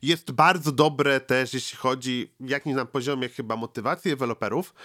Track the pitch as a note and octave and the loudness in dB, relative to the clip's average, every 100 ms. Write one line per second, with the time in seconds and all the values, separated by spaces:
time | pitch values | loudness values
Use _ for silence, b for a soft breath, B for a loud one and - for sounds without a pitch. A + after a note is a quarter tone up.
0 | C3+ E3 - B2+ D#3+ F#3 D3+ C3 D#3 C#3+ | -2 -2 -2 4 4 6 0 4 4 4
1 | C#3+ C3+ C3 B2+ B2+ C3 - - C3 C3 | 2 2 2 0 0 -4 -8 -4 -2 -2
2 | B2+ B2 - _ C3 C#3 D#3 C3+ A#2+ C#3+ | -4 -4 -6 _ -6 -6 -2 -4 -2 -4
3 | B2+ C#3 B2 - A2+ A2+ A2+ - A2 F3+ | -4 -4 -6 -8 -6 -6 -6 -4 -4 -2
4 | F#3 C#3 B2 A2+ G#2+ B2 F#3+ _ | -2 -2 -2 -2 -2 -4 -6 _